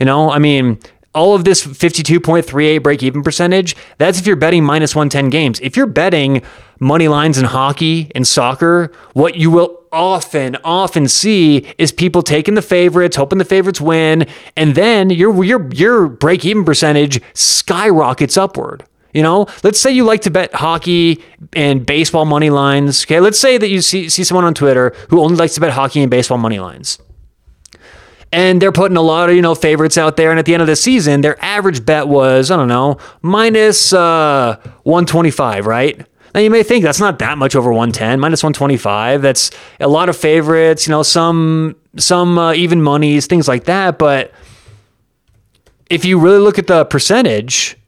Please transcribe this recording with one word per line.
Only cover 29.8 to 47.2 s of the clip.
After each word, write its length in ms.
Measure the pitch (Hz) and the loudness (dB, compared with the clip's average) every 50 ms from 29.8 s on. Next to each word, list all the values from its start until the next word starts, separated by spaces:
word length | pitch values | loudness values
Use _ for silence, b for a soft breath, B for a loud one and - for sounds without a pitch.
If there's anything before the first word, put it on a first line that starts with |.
| 156 156 - | 0 0 0
out 200 | 165 156 156 151 | 0 0 0 0
there. 140 | - 160 160 | 0 0 2
And 100 | 165 160 | 2 0
at 60 | 151 | 0
the 80 | 165 170 | 0 0
end 80 | 170 | 2
of 40 | 165 | 2
the 80 | 156 151 | 0 0
season, 460 | - - 247 262 226 156 147 143 143 | 0 0 0 0 2 2 2 0 2
their 220 | 143 151 147 - | 0 0 -2 -4
average 440 | 165 190 208 208 190 190 156 123 110 | -6 -6 -4 -2 -2 -2 -2 -2 -2
bet 220 | 147 156 151 139 147 | 0 0 0 0 0
was, 420 | 143 139 131 131 131 131 131 143 | 2 2 4 4 2 2 2 2
I 60 | 185 | 0
don't 100 | 165 131 | 0 0
know, 320 | 120 120 123 131 147 135 B B B B B | 0 0 0 0 0 -2 B B B B B
minus, 680 | B 170 196 220 226 226 220 220 214 214 208 - - - | B -2 0 0 2 2 2 2 2 2 2 2 0 2
uh, 640 | 190 180 170 165 165 160 156 147 139 139 123 117 110 - B B B B | 2 2 2 2 2 2 0 0 0 0 0 -2 -4 -6 B B B B
one 240 | B 147 165 175 175 | B 0 0 2 0
twenty-five, 580 | - 151 170 170 156 - - 139 117 104 98 101 | 0 0 0 0 0 0 -2 -4 -4 -4 -4 -4
right? 400 | 107 113 120 135 151 - 143 - _ _ b b b b | -2 -2 0 -2 -2 -4 -6 -16 _ _ b b b b
Now, 60 | 208 | 0
you 100 | 214 214 | 2 4
may 140 | 226 226 214 | 4 2 2
think 180 | 220 247 233 | 2 2 2
that's 160 | 185 196 190 - | 2 0 0 0
not 220 | 208 196 151 - | -2 -2 -2 -2
that 180 | 113 120 151 147 | -6 -6 -4 -2
much 160 | 135 135 - | -2 0 0
over 180 | 135 120 123 | 0 0 0
one 200 | 113 113 117 120 | 0 0 0 -2
ten, 260 | - - 110 113 127 135 | -2 -4 -2 -2 -2 0
minus 240 | 143 160 160 - | 0 0 -2 0
one 100 | - 156 | -2 -2
twenty-five. 720 | 143 - 139 143 135 113 - 104 101 107 110 123 139 143 | -2 0 -2 -2 -2 -2 -2 -2 -2 -2 -2 -2 -2 0
That's 300 | 139 139 123 - - - B B B B B B | 0 0 0 0 -2 -6 B B B B B B
a 80 | 143 | -2
lot 220 | 143 147 160 180 180 | 0 0 0 0 -2
of 80 | 170 | -2
favorites, 720 | - - 156 156 165 151 156 165 160 160 160 160 151 - 160 | -2 0 0 2 2 2 2 2 2 2 2 2 0 -2 -2
you 20 | |
know, 140 | 151 151 151 | 0 0 0
some, 720 | - - 170 165 170 165 165 160 160 160 160 160 160 - _ _ _ - | 0 0 0 0 0 0 0 0 0 0 -2 -2 -4 -8 _ _ _ -8
some, 400 | 175 - - 185 175 175 175 175 | -6 -2 0 0 0 2 2 0
uh, 180 | 170 170 165 160 | 0 0 0 0
even 280 | 165 175 165 175 170 | 0 0 0 2 2
monies, 460 | 151 147 143 151 151 147 147 147 139 - | 2 2 0 0 0 0 0 0 0 0
things 180 | 180 170 139 | 0 0 2
like 200 | 139 127 123 - | 0 -2 -2 -2
that. 340 | 170 180 196 190 180 151 - | -4 -2 -2 -2 -2 -2 0
But 320 | 156 147 139 131 - - b b b b b b b b b b b b b b b _ _ _ _ _ _ _ _ _ _ _ _ _ _ _ _ - | 0 0 0 0 -4 -8 b b b b b b b b b b b b b b b _ _ _ _ _ _ _ _ _ _ _ _ _ _ _ _ -6
if 160 | 175 160 - | -6 -4 -2
you 140 | 185 190 175 | 0 2 4
really 220 | 160 180 202 196 | 4 4 4 4
look 180 | 202 208 202 202 | 4 2 2 0
at 80 | 180 | 0
the 200 | - 180 160 143 | 2 2 2 2
percentage 880 | - - 139 - - 202 254 | 0 -2 -2 0 0 0 2